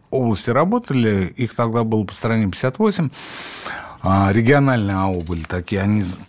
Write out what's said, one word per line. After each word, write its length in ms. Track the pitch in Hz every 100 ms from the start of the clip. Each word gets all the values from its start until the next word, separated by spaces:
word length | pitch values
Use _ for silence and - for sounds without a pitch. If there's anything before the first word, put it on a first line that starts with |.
| -
области 400 | 131 120 98 -
работали. 840 | 120 170 240 - 131 113 98 87 -
Их 180 | 117 -
тогда 280 | 117 117
было 220 | 113 110 98
по 80 |
стране 320 | - 113 113 101
пятьдесят 300 | 87 131 -
восемь. 300 | 214 190 160 - - - - - - - - -
А, 280 | 92 98 98
региональные 640 | 104 117 143 139 123 101 95
А 120 | 95
О 140 | 92
были 220 | 80 82
такие. 380 | 80 90 85 98
Они 220 | 98 107
з-, 140 | 92 95